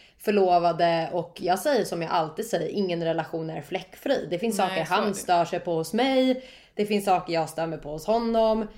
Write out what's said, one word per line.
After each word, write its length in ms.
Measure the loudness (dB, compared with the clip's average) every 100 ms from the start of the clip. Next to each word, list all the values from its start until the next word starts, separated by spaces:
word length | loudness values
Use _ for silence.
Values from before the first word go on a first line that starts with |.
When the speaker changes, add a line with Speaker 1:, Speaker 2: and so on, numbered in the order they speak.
| -20 _
Speaker 1:
förlovade. 920 | 0 2 6 4 4 2 2 2 0
Och 240 | -4 -6 -4
jag 180 | -2 0
säger 260 | 2 0 0
som 160 | -4
jag 100 | -2
alltid 340 | 0 -2 -4 -4
säger, 200 | -2 -2
ingen 340 | -2 -2 0
relation 460 | 0 -2 -2 -6 -6
är 120 | -8
fläckfri. 680 | -6 -8 -8 -6 -2 -2 -2
Det 100 | -2
finns 180 | -2 0
Speaker 2:
Nej, 100 | 0
Speaker 1:
saker 160 | 0 0
Speaker 2:
så 80 |
är 40 | 0
Speaker 1:
han 100 | 0
Speaker 2:
det. 60 |
Speaker 1:
stör 320 | -2 2 2 2
sig 140 | -2
på 140 | -2
hos 200 | -2 -2
mig. 500 | 0 2 4 4 2 -4 -20 -12 -6
Det 100 | 0
finns 200 | 0 2
saker 280 | 0 2
jag 160 | -2 -2
stör 180 | -2 -4
mig 120 | -6
på 100 | -8
hos 140 | -8 -2
honom. 600 | 0 2 2 2 2 -2